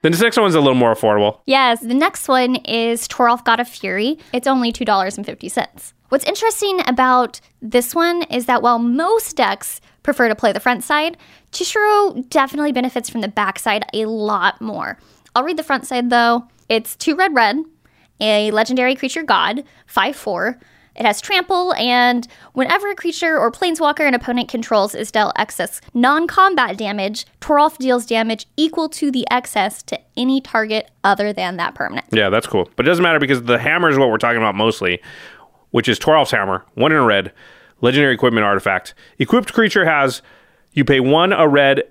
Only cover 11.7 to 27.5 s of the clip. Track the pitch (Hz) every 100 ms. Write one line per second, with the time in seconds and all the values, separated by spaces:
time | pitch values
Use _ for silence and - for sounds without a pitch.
11.7 | 427 415 415 403 - 254 311 269 285 294
12.7 | 247 254 247 233 233 214 208 196 - -
13.7 | 214 - - 220 226 208 208 180 - 220
14.7 | 196 - 226 _ _ _ - 285 320 302
15.7 | 269 262 247 240 240 233 233 240 _ _
16.7 | 226 226 - - 302 381 277 220 262 320
17.7 | _ _ _ _ _ 214 208 214 214 226
18.7 | 254 254 262 262 330 311 190 170 240 -
19.7 | _ _ - 202 - - 175 196 247 _
20.7 | _ _ - 240 320 - 392 359 370 359
21.7 | - 240 247 247 247 240 - - - 262
22.7 | 359 403 403 349 320 339 320 226 - 370
23.7 | 320 302 294 294 247 247 247 240 233 220
24.7 | 214 202 - 220 214 208 - 214 - -
25.7 | - - 247 247 302 339 - 381 339 247
26.7 | 196 220 208 196 214 - _ -